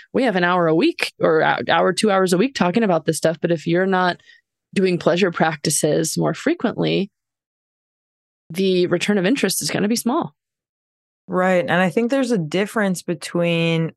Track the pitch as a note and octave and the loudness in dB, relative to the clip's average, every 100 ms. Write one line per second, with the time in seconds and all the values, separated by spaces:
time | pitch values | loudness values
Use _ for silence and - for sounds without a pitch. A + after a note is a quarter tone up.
0 | - G3+ B3+ F#3 F3 F3+ E3 D#3+ D#4+ - | -6 -2 0 2 2 2 2 2 2 0
1 | - - F3 D#3+ D3 - - E3+ F#3 F3+ | -6 -2 0 2 2 0 0 2 2 2
2 | G#3+ F#3+ F#3 F3+ C4 - F3+ F3 A3 D#3+ | 2 2 2 2 0 0 0 2 0 0
3 | D#3 D#3+ D#3+ E3+ F3+ E3+ E3 E3+ F#3+ F#3 | -2 -2 -2 -2 -2 -2 0 0 0 0
4 | F3+ - - - _ _ _ - F#3+ F3 | 0 -2 -10 -20 _ _ _ -2 0 0
5 | - E3+ F#3+ E3 E3 D3+ D#3 - D#3 E3 | 0 0 0 0 -2 -2 -4 -2 0 0
6 | D#3+ - D#3+ D#3+ C4 E4+ A3 - E3 E3 | -2 -2 -2 -2 -4 -2 -4 -4 -2 -2
7 | G3 _ _ _ _ _ _ _ _ _ | -4 _ _ _ _ _ _ _ _ _
8 | _ _ _ _ - E3 F#3+ F#3 F3 F3 | _ _ _ _ -12 -2 0 2 2 0
9 | - G#3 F3+ C#4 G3 - D3+ - G3+ A#3 | 0 0 2 2 0 -2 -4 -2 -2 -2
10 | A#3 D#4 - - _ _ _ _ _ _ | -2 -2 -4 -10 _ _ _ _ _ _
11 | _ _ - F3+ F#3 F#3 F3 E3+ F#3 F#3+ | _ _ -6 0 2 2 2 2 2 0
12 | A#3 C4+ B3 A#3 D3+ F3 G3+ A#3 G3+ F3+ | 0 0 0 0 -2 -2 -2 -2 -2 -2
13 | - E3+ - F3 E3+ E3 E3 E3 D#3+ | -6 -8 -6 -2 0 2 2 0 -2